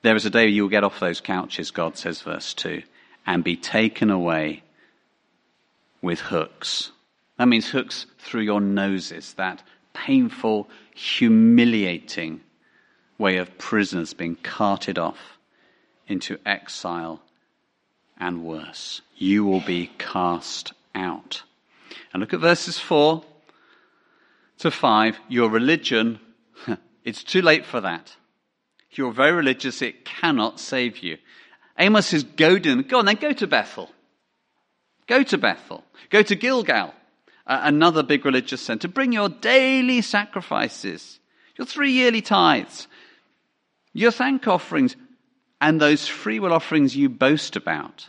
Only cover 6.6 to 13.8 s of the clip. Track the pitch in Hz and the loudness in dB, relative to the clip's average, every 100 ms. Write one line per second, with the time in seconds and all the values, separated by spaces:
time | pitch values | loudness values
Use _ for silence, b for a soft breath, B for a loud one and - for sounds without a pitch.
6.6 | - - - _ _ _ _ - 123 117 | -8 -8 -8 _ _ _ _ 0 2 2
7.6 | - 131 120 - - _ - 117 107 104 | 0 -6 -6 -12 -16 _ -10 -4 -2 0
8.6 | 101 98 98 95 82 85 - - 92 90 | 0 0 -2 -4 -6 -16 -16 -8 -8 -8
9.6 | b b _ - - 135 120 - 113 107 | b b _ -12 2 2 2 -2 -2 -2
10.6 | 101 b b - - - 120 110 113 120 | -4 b b -14 -8 2 6 8 8 8
11.6 | 120 113 95 85 - - 80 80 _ _ | 6 2 -2 -4 -10 -10 -10 -12 _ _
12.6 | _ _ _ _ _ _ 101 92 90 - | _ _ _ _ _ _ 0 0 -2 -10
13.6 | - 110 | -2 0